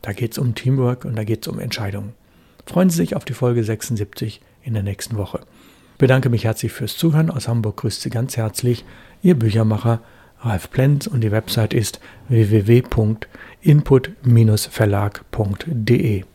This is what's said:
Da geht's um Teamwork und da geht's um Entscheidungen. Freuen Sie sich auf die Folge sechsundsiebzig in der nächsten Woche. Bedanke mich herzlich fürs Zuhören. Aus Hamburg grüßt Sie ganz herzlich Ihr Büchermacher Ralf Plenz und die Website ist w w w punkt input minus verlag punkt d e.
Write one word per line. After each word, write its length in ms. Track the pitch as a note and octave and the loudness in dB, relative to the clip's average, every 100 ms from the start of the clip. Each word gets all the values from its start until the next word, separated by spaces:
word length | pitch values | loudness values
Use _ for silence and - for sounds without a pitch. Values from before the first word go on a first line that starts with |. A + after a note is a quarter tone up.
Da 100 | - | -10
geht's 240 | G2+ A#2 - | -6 -6 -4
um 180 | B2+ | -4
Teamwork 520 | A2 B2+ C3+ B2 B2+ - | -2 -2 0 0 -2 -6
und 100 | A2 | -6
da 80 | |
geht's 240 | G#2+ A2 - | -4 -6 -6
um 100 | - | -10
Entscheidungen. 540 | A#2 - G2+ G2+ G2+ - _ _ _ _ - | -8 -8 -8 -8 -12 -16 _ _ _ _ -6
Freuen 240 | F3 F#3 | 2 2
Sie 80 | E3+ | 2
sich 180 | E3+ - | -2 -2
auf 80 | |
die 80 | - | -8
Folge 320 | A#2+ B2 A#2+ | -2 0 0
sechsundsiebzig 760 | A2 A2 - A2 G#2 - G#2+ - _ _ | -2 -4 -6 -6 -6 -8 -10 -10 _ _
in 100 | - | -6
der 100 | A2 | -4
nächsten 320 | G2+ G2 - A2 | -4 -6 -8 -6
Woche. 240 | F#2+ - - _ _ _ _ _ | -6 -8 -14 _ _ _ _ _
Bedanke 300 | C3 C3 B2 | 2 4 2
mich 160 | A#2 | 0
herzlich 260 | A2 A2 A2 | -2 -2 -6
fürs 260 | - G#2+ - | -6 -10 -2
Zuhören. 340 | E3 D#3 E3 | 0 2 0
Aus 180 | D#3 - | -2 -2
Hamburg 300 | A#2 G#2+ - | -2 -2 -4
grüßt 240 | A2+ - | -6 -6
Sie 80 | - | -6
ganz 260 | A2+ B2+ - | -4 -4 -4
herzlich 480 | A2 - B2 A#2+ - - - - | -4 -2 -2 -2 -6 -20 -20 -2
Ihr 120 | - | 2
Büchermacher 680 | D#3 A2 G#2+ A2 G#2+ A2+ A#2 - - _ _ | 4 2 2 2 2 0 -2 -4 -20 _ _
Ralf 300 | A#2+ F#2+ - | -4 -4 -4
Plenz 360 | - C3 C#3+ - | 0 2 2 0
und 160 | C3 | -2
die 100 | A2 | 0
Website 420 | G#2+ - - G#2+ | 0 -2 -2 0
ist 240 | - G#2 - - - - | 0 -2 -8 -20 -20 0
w 220 | A#2+ G#2+ | 2 4
w 160 | A2 G2+ | 4 6
w 160 | A#2+ | 4
punkt 440 | B2 - G#2+ A2 - - - - | 4 0 0 -2 -8 -20 -20 -4
input 500 | - D3 D3 C3+ - - | 4 4 6 2 2 -4
minus 440 | B2+ A#2 A2 G#2+ - | 4 6 6 4 -2
verlag 580 | - A2 G2+ G2+ - - | 0 0 2 -2 -6 -12
punkt 340 | - G#2 G2 - | -4 -4 -4 -6
d 260 | C3 G#2+ | -4 2
e. 300 | A#2+ E3 G2+ F#2 | 2 2 -2 -4